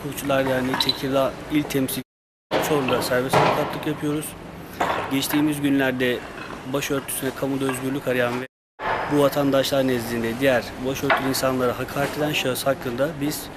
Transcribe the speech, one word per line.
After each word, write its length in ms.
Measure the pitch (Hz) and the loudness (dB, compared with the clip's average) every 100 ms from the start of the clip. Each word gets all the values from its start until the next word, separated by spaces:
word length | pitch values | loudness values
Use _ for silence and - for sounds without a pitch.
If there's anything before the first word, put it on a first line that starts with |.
Hukukçular 420 | 143 135 143 135 135 | -8 -6 0 2 4
Derneği 340 | 131 127 131 | 2 0 0
Tekirdağ 520 | - - 139 135 131 - - | 0 0 0 2 2 -2 0
İl 120 | 151 | 0
Temsil 380 | 147 139 131 - - _ _ _ _ 127 - | 2 0 0 -2 -8 _ _ _ _ -2 2
Çorlu'da 320 | 151 131 123 | 2 2 0
serbest 340 | - 127 131 - | 2 0 2 4
avukatlık 520 | - - 143 151 151 | 4 2 -2 -4 -4
yapıyoruz. 380 | 147 151 147 151 - - - - - - - - | -2 -2 -2 -4 -12 -14 -14 -14 -4 -2 -2 0
Geçtiğimiz 500 | 135 135 151 151 143 | 0 2 2 2 2
günlerde 560 | 143 139 135 127 127 117 - - - - - | 2 4 2 2 2 0 -4 -12 -12 -12 -4
başörtüsüne 560 | 139 139 139 - - 135 - | -4 0 -2 -2 -4 -4 -2
kamuda 260 | 135 135 135 | -2 0 0
özgürlük 420 | 127 131 139 135 | -2 -2 -2 -2
arayan 340 | 127 120 123 | 0 0 0
ve 60 | 131 _ _ _ - - - | -6 _ _ _ -4 -4 2
bu 100 | 147 | 4
vatandaşlar 680 | 139 147 139 135 131 139 131 | 4 4 4 4 4 2 2
nezdinde 460 | 123 117 117 113 113 | 0 0 -2 -2 2
diğer 240 | 139 123 107 - 127 | 4 4 0 -6 -4
başörtülü 420 | 135 143 135 131 | -2 0 0 0
insanlara 500 | 131 135 127 127 113 | 0 0 2 0 0
hakaret 380 | 127 - 139 139 | -4 -2 -2 0
eden 160 | 151 | -2
şahıs 320 | 151 135 123 - | 0 0 0 0
hakkında 440 | 131 131 120 143 156 | 0 -2 -2 -2 0
biz 200 | 143 147 - | -4 -4 -8